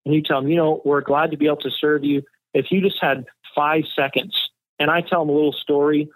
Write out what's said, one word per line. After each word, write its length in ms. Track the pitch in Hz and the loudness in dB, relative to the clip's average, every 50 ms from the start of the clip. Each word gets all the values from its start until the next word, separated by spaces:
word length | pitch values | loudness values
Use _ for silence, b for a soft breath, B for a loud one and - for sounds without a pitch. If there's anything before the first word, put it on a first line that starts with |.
| _ | _
And 100 | - 147 | 0 0
you 80 | 156 151 | 0 2
tell 180 | - 151 135 | 0 -2 -2
them, 80 | 131 143 | 0 0
"You 80 | 160 | 2
know, 260 | 170 165 156 156 156 - | 2 2 2 0 0 0
we're 160 | 143 143 143 | 0 0 0
glad 320 | 139 - 143 143 156 165 151 | 2 0 0 0 2 0 0
to 40 | |
be 100 | 147 147 | 0 0
able 100 | 151 147 | 0 0
to 140 | 147 - 135 | 0 -4 -8
serve 340 | 123 - - 147 151 147 139 | -6 -2 0 0 0 2 0
you. 180 | 143 143 139 135 b b b b _ _ | 0 -2 -2 -2 b b b b _ _
If 160 | 139 135 - | -2 0 0
you 100 | - 190 | 0 2
just 200 | 185 196 196 - | 2 0 0 0
had 240 | 190 156 135 131 127 - - _ _ - - | -2 -2 -2 -2 -4 -14 -18 _ _ -8 -4
five 280 | - 147 147 156 160 151 - - | -2 0 2 0 0 -2 -2 -2
seconds." 540 | - 143 135 - 131 123 120 - - - - _ _ _ _ _ _ | -4 -4 -2 -2 -6 -6 -4 -4 -4 -4 -4 _ _ _ _ _ _
And 100 | 147 147 | -2 0
I 120 | 160 170 | 0 0
tell 200 | 170 - - 175 | 0 0 -2 -2
them 100 | 160 151 | 0 2
a 20 | 143 | 2
little 200 | 151 151 147 139 | 2 2 2 0
story 560 | - - - 147 143 143 147 151 147 151 151 b | -2 -4 0 0 2 2 2 2 0 0 -2 b